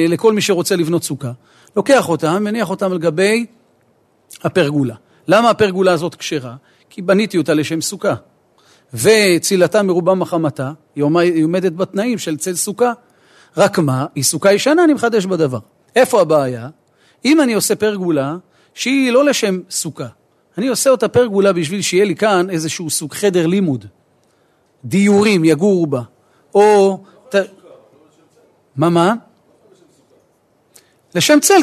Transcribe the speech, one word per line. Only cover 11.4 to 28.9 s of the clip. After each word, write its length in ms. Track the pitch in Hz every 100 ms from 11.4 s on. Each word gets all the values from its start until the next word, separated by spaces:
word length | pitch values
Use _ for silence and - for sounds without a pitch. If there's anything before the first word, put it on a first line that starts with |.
עומדת 280 | 156 185 180
בתנאים 460 | 165 190 196 240 214
של 180 | - 151
צל 180 | 185
סוכה. 380 | 180 - 202 240 233 _ _ _ _ _ -
רק 220 | 196 196
מה? 280 | 147 131 147
היא 100 | -
סוכה 280 | 131 156 196
ישנה, 320 | 202 262 320
אני 100 | 330
מחדש 320 | 277 233 220 185
בדבר. 320 | 180 151 123 - _ _ 233
איפה 240 | 254 220
הבעיה? 480 | 165 151 135 120 123 - _ _ _ _
אם 160 | 240 320
אני 140 | 262
עושה 200 | 208 -
פרגולה, 640 | 196 214 208 180 151 135 175 _ _ _
שהיא 380 | - 240 269 254
לא 120 | 240
לשם 360 | 285 247 208 185 170
סוכה, 360 | - 165 - 127 _ _ _ _ -
אני 100 | 254
עושה 220 | 226 269
אותה 180 | 247 220
פרגולה 440 | 240 247 196 196
בשביל 300 | 175 151 202
שיהיה 220 | - 175
לי 120 | 208 160
כאן 340 | 208 185 185
איזשהו 400 | 170 160 - 160
סוג 240 | - 147
חדר 320 | - 202 180 170
לימוד, 400 | 196 180 123 101 _ _ _ _ _ _ _ _ _
דיורים 600 | 123 170 202 202 214 190
יגורו 420 | 160 147 202 185 160
בה, 160 | 131 113 _ _ _ _
או 480 | 196 208 208 196 190 - _ -
ת-, 60 | 196 185 - - - _ _ _ _ _ _ _ _ _ 135
מה, 120 |
מה? 260 | 165